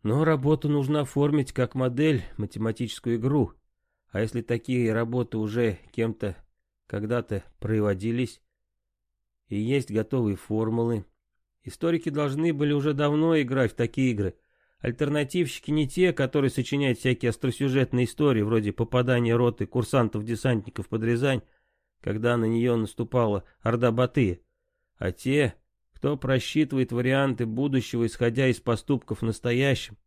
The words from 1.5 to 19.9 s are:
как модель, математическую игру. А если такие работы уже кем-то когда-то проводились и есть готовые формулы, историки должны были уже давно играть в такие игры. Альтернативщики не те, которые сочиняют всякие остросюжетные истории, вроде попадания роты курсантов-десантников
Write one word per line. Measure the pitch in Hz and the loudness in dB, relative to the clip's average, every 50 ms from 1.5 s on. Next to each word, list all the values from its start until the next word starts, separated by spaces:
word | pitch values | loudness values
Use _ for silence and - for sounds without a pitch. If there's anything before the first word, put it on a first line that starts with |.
как | - - 123 120 - | -2 -2 -2 -2 0
модель, | 131 131 127 123 127 151 160 147 117 87 - - | -2 -2 0 0 2 2 2 2 0 -2 -6 -6
математическую | - 107 101 - 104 110 110 107 - 123 107 - - - 120 117 | -6 -6 -6 -4 -4 -4 -4 -2 -4 -6 -8 -8 -6 -2 -2 -2
игру. | 113 110 135 143 147 113 - - _ _ _ _ _ _ _ _ _ _ _ | 0 0 2 2 2 2 0 -2 _ _ _ _ _ _ _ _ _ _ _
А | - 95 | -4 -2
если | 110 110 - 120 | -2 -2 -4 -8
такие | 117 - 120 113 - - 127 123 120 113 110 | -4 -2 -4 -4 -2 -2 0 0 2 2 2
работы | 113 117 117 120 127 120 - - | 0 -2 -2 -2 -2 -2 -2 -2
уже | 110 107 104 107 120 120 110 95 - - - | -4 -4 -2 0 0 0 0 0 -4 -12 -12
кем-то | - - 113 113 110 - - 101 92 - - _ _ _ _ _ _ _ _ | -4 -2 -2 -2 -2 -4 -6 -8 -8 -10 -18 _ _ _ _ _ _ _ _
когда-то | - - 104 104 107 120 120 117 - 107 98 - - _ _ | -10 -8 -6 -4 -2 -2 -2 -2 -4 -6 -6 -6 -10 _ _
проводились | - 104 110 110 104 104 101 92 101 117 117 123 127 113 - _ _ _ _ _ _ _ _ _ _ _ _ _ _ _ _ _ _ _ _ _ _ | -4 -2 0 2 2 0 0 0 -2 -2 -2 -2 -4 -4 -6 _ _ _ _ _ _ _ _ _ _ _ _ _ _ _ _ _ _ _ _ _ _
и | _ 104 101 | _ -6 -4
есть | 107 117 135 139 123 - | -2 0 -2 -2 -2 -2
готовые | 104 110 107 - 135 131 117 104 98 | -2 -2 -2 0 0 0 0 0 -2
формулы, | 90 - - 107 110 113 110 113 117 117 117 117 107 95 _ _ _ _ _ _ _ _ _ _ _ _ | -4 -4 -4 -2 -2 0 0 0 0 0 0 -2 -4 -6 _ _ _ _ _ _ _ _ _ _ _ _
историки | - - _ - 170 170 165 165 165 | -18 -10 _ 0 0 0 0 -2 -4
должны | 143 151 147 143 135 147 160 170 156 | -2 0 -2 0 0 0 0 0 0
были | 139 151 147 147 | 2 0 2 2
уже | 143 139 151 147 | 2 0 0 0
давно | 139 147 147 147 151 160 165 165 156 | 0 0 2 2 2 4 4 4 2
играть | 139 120 131 135 127 110 - | 2 2 2 2 2 0 0
в | |
такие | - 120 113 - - 131 127 | -2 -2 -2 0 2 2 2
игры. | 117 101 101 92 - _ _ _ _ _ _ _ _ _ | 2 0 -2 -2 -4 _ _ _ _ _ _ _ _ _
Альтернативщики | - 131 120 - 151 135 147 151 147 135 - 180 170 135 - - - - | -6 -6 -2 -2 -2 0 0 -2 -2 -2 0 -2 -2 -2 -4 -10 -4 -2
не | 151 156 151 | 0 0 0
те, | 135 - 180 185 180 | 0 2 2 2 2
которые | - - 139 127 - 147 139 131 | 2 0 -2 0 2 2 2 2
сочиняют | - - 123 - 139 143 143 135 120 | 0 -2 -2 -2 0 0 2 0 0
всякие | - - 131 123 - - 120 | 0 0 0 0 2 0 -2
остросюжетные | 110 - - 131 113 - 139 135 127 139 127 - - 123 123 | -2 0 -2 -4 -2 0 -2 0 2 2 2 2 2 0 0
истории, | 117 - - 151 143 127 110 | 0 0 2 2 4 4 4
вроде | 104 107 117 113 104 101 | 2 2 2 2 2 0
попадания | - - 117 - - 123 123 123 127 120 120 117 117 | -2 -2 -4 0 0 0 2 2 2 2 2 2 2
роты | 120 123 120 120 - 104 | 4 2 2 0 -2 -8
курсантов-десантников | - - 120 110 - | -4 -2 -4 -2 2